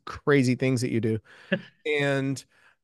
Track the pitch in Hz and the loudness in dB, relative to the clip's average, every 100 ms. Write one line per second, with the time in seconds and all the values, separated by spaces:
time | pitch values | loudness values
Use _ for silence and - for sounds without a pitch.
0 | - - - 143 123 123 131 123 123 117 | -14 -6 2 4 4 2 0 0 0 -2
1 | 110 110 _ - - 185 - _ 151 147 | -2 -4 _ -20 -6 -6 -6 _ -4 0
2 | 139 135 135 131 - _ _ _ | 0 0 -2 -6 -10 _ _ _